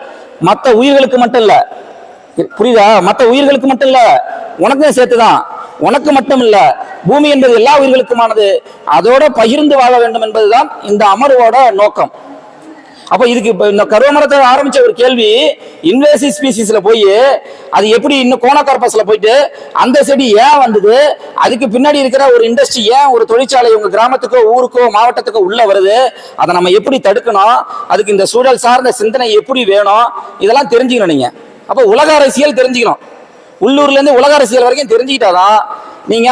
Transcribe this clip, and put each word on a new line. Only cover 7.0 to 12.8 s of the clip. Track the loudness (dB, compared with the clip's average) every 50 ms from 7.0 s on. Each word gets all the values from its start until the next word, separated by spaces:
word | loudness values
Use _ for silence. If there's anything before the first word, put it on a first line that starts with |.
| -4 -2
பூமி | 0 0 2 0 0
என்பது | 2 2 2 2 2
எல்லா | 2 2 2 2
உயிர்களுக்குமானது. | 2 2 2 0 0 -2 -2 -2 0 0 0 0 0 0 0 -2 -4 -10 -18 -14 -6 -2 -2
அதோட | 0 2 2 2 2 2 2 2 0
பகிர்ந்து | 0 0 0 0 0 0 2 2
வாழ | 2 2 2 2 0
வேண்டும் | 0 -2 -4 -6 -4
என்பதுதான் | -2 0 0 2 2 2 0 -2 -6 -12 -6 -4
இந்த | -2 0 2 0 2
அமர்வோட | 0 0 2 2 2 2 2 2 2 2 2 2 2
நோக்கம். | 0 0 0 -4 -6 -6 -8 -14 -20 -20 -20 -20 -20 -20 -20 -20 -20 -20 -20 -20